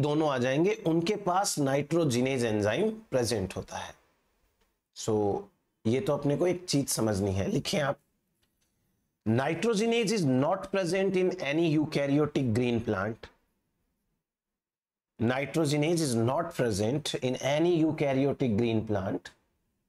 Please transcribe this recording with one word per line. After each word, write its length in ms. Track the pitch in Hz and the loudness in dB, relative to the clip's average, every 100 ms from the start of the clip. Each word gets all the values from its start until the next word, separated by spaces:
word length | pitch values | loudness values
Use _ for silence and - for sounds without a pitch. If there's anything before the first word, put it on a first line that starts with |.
दोनों 280 | 147 147 156 | 0 2 0
आ 60 | 131 | 0
जाएंगे, 360 | 123 139 180 214 165 | 0 2 2 0 0
उनके 280 | 160 170 202 | 0 0 -2
पास 420 | 185 180 202 - | 0 0 0 0
नाइट्रोजिनेज 840 | 135 139 143 165 156 117 131 135 117 | 0 0 0 2 2 2 0 0 0
एंजाइम 440 | 107 104 123 214 220 - | 2 2 2 0 -4 -4
प्रेजेंट 440 | 131 113 113 92 98 | -2 0 -2 -2 -6
होता 220 | 87 - | -10 -12
है। 160 | - - _ _ _ _ _ _ _ _ _ - | -12 -16 _ _ _ _ _ _ _ _ _ -10
So, 160 | - 107 101 98 - _ _ _ 110 | -2 0 0 -2 -6 _ _ _ -2
ये 160 | 131 | -2
तो 120 | 135 | 0
अपने 220 | - 139 143 | -2 0 0
को 100 | 180 | 0
एक 160 | 175 - | -2 -2
चीज 220 | 143 127 | -2 0
समझनी 420 | - 110 98 101 | 0 0 0 0
है, 140 | 95 117 | 0 -2
लिखें 280 | 208 - 170 | -2 -2 -2
आप, 180 | 139 - _ _ _ _ _ _ _ _ _ _ _ _ 107 | -2 -4 _ _ _ _ _ _ _ _ _ _ _ _ 0
nitrogenase 880 | 117 139 165 226 202 233 233 202 220 | 0 0 0 0 0 2 0 0 2
is 80 | 147 127 | 2 2
not 260 | 147 190 - | 2 0 -2
present 460 | 196 180 190 196 185 | -2 0 0 0 2
in 100 | 185 - 139 | 0 -2 -2
any 180 | 151 170 151 | 0 2 2
eukaryotic 760 | 151 143 139 143 147 156 127 | 0 0 2 2 2 0 0
green 260 | 110 123 113 | 2 2 0
plant। 480 | 110 98 104 117 - _ _ _ _ _ _ _ _ _ _ _ _ _ _ _ _ _ _ - | 0 -2 -2 -6 -14 _ _ _ _ _ _ _ _ _ _ _ _ _ _ _ _ _ _ -2
Nitrogenase 840 | 117 131 143 147 151 147 147 175 151 | 0 0 -2 0 0 0 0 0 0
is 80 | 117 | 0
not 400 | 113 143 165 - | 0 0 -4 -2
present 580 | 120 98 107 147 - - | -2 0 0 -2 -4 -4
in 200 | 127 127 127 147 | -4 -2 0 2
any 180 | 170 170 | 2 4
eukaryotic 760 | 160 151 143 135 139 127 135 101 | 2 0 0 2 2 0 0 2
green 280 | 117 110 110 | 2 0 0
plant, 460 | 104 95 92 - _ _ _ _ _ | -2 -2 -6 -10 _ _ _ _ _